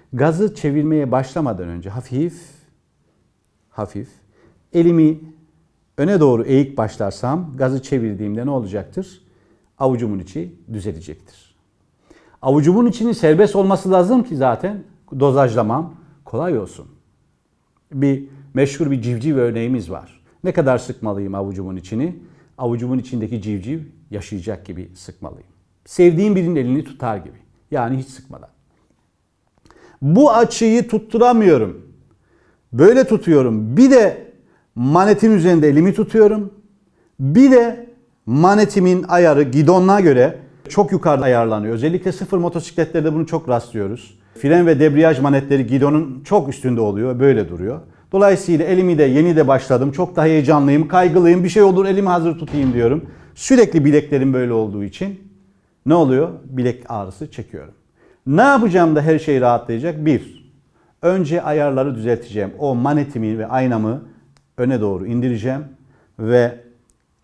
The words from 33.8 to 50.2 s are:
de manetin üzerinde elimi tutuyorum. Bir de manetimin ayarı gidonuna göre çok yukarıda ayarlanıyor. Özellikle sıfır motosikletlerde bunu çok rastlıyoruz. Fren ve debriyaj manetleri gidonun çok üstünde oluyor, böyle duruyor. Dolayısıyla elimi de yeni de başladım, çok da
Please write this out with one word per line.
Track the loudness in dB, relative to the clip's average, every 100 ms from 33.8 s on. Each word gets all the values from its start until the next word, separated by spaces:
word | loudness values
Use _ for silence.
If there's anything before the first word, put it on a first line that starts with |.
| 6
de | 6 4 0 -16 _ _ _ _
manetin | -4 0 2 4 4 4
üzerinde | 4 4 4 4
elimi | 4 2
tutuyorum. | 0 0 4 4 4 -6 -14 _ _ _ _ _ -8
Bir | 0 6 6
de | 6 4 -4 -14 _ _ _ -4
manetimin | 2 4 4 2 2 2 0 0
ayarı | 4 4 4
gidonuna | 2 2 4 4 4 4
göre | 4 4 2 0 -18 _ -8
çok | -2 0
yukarıda | 0 0 0
ayarlanıyor. | 2 2 0 -2 -4
Özellikle | -4 -2 -2 -4
sıfır | -8 -4 -4
motosikletlerde | -2 -6 -8 -6 -4 -2 -2
bunu | -2 -4
çok | -6 -2
rastlıyoruz. | -4 -4 -8 -8 -8 -16 _ _
Fren | -6 2 2 4
ve | 4
debriyaj | 4 4 2 4
manetleri | 2 0 2 -2 0
gidonun | 0 2 0 -2 -10
çok | -2 -2 -2
üstünde | -6 -4 -2
oluyor, | -2 -2 -4 0
böyle | 2 2 0
duruyor. | -6 -10 -10 -14 _ _
Dolayısıyla | 2 4 2 0 -2 0
elimi | 0 2 2
de |
yeni | 2 4 2 2
de | 2
başladım, | 2 2 0 0
çok | -4 -4
da | 0